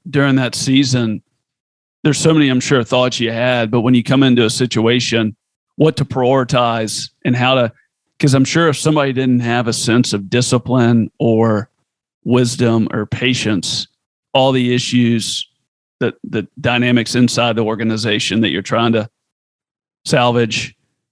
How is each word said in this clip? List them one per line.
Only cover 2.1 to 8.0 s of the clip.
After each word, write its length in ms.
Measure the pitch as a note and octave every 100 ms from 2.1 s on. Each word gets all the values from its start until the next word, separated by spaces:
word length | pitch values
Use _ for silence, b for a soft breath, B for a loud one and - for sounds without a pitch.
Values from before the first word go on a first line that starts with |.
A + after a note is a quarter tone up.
| C3+
so 140 | E3
many, 160 | D#3 C#3+
I'm 120 | B2+
sure, 240 | - C3+
thoughts 340 | A2+ B2+ B2+ A#2+
you 140 | A2+
had, 400 | A#2 B2 B2 A2+
but 80 | A#2+
when 140 | A2+
you 100 | B2+
come 180 | G#2+ C3
into 220 | C3+ A#2+
a 60 | A2
situation, 840 | - B2+ A#2 A2+ B2 A2+ A2+ A2 G#2 _ _ _
what 220 | - D3+ -
to 80 |
prioritize 1040 | C3+ C3 B2 C3+ B2 B2+ A#2+ A#2 A2 - - _
and 100 | -
how 220 | B2 B2+ C3
to, 160 | A#2 - _ _